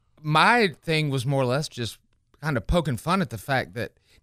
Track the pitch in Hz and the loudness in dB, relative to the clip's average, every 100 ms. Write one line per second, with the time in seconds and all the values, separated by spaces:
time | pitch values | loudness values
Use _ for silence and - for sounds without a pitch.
0 | _ _ 151 156 185 240 202 127 - 156 | _ _ 0 4 6 4 2 -2 -2 0
1 | 151 135 123 139 123 135 156 - 113 - | 0 -2 0 0 0 0 -4 -6 -8 -8
2 | _ _ _ _ 151 127 - 175 156 117 | _ _ _ _ -4 -2 0 0 0 -2
3 | 156 190 156 110 - 131 80 110 98 _ | -2 0 -2 -6 -4 -2 -2 -6 -10 _
4 | _ _ | _ _